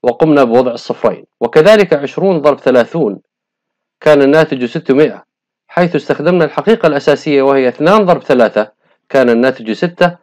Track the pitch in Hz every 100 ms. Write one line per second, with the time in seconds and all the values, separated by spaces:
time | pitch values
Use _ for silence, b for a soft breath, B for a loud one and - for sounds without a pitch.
0 | 123 - 160 147 127 117 127 117 - 120
1 | 120 90 - _ 120 - 160 214 190 151
2 | 139 - 190 175 143 139 - 127 113 170
3 | 123 95 _ _ _ _ _ _ _ _
4 | 151 147 139 156 156 135 120 165 - 135
5 | 151 104 _ _ _ _ _ - 175 165
6 | - - 151 180 151 - 151 226 165 143
7 | 151 143 - 143 135 139 127 120 151 214
8 | 190 165 - 127 110 - 107 _ _ _
9 | _ 139 123 117 131 131 113 107 175 175
10 | 175 175